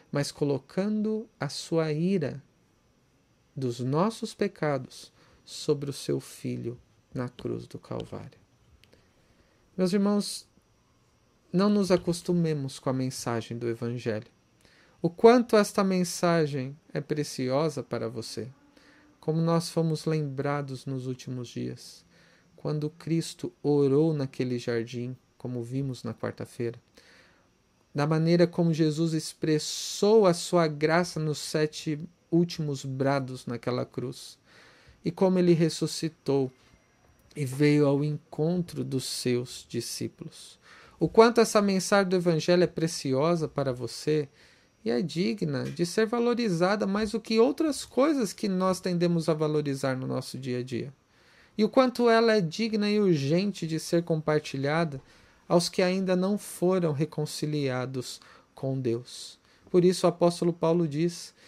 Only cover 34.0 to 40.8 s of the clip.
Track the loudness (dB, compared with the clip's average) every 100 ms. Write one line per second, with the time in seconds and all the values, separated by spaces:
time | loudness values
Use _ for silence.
34 | -8 -8 -16 -20 _ -20 -20 -20 _ _
35 | -6 2 2 4 4 4 4 0 -6 -4
36 | -8 -6 0 0 0 -6 _ _ _ _
37 | _ _ _ -8 -6 2 4 6 4 4
38 | 0 -4 -8 -2 0 0 -2 -6 -4 -4
39 | -4 -4 -2 -2 -4 -12 -10 -8 -6 -6
40 | -8 -10 -18 -18 -20 -20 -20 -20